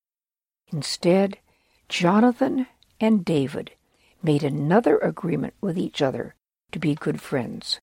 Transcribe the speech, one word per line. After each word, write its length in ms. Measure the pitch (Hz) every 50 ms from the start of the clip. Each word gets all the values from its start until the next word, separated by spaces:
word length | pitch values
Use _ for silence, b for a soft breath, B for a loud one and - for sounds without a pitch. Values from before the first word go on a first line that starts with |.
| _ _ _ _ _ _ _ _ _ _ _ _ _ _
Instead, 680 | - 147 131 - - - - 175 180 190 196 196 202 - _ _ _ _ _ _ _ _ _ _
Jonathan 800 | - - 180 170 190 214 226 247 240 - 262 277 - 262 254 - _ _ _ _ _ _
and 240 | 220 220 226 208 170
David 480 | - 165 143 135 139 151 - 156 - - _ _ _ _ _ _ _ _ _
made 200 | - 151 147 143
another 540 | 151 139 139 151 147 147 180 226 240 - - -
agreement 540 | - - 160 - - 170 - - - - - _
with 160 | - 196 165
each 240 | 180 185 - - -
other 340 | 151 131 - - - - - _ _ _ _ _ _ _
to 60 | - 165
be 160 | 156 151 143
good 260 | 151 - 156 151 151
friends. 580 | - - - 135 117 - - - - - - -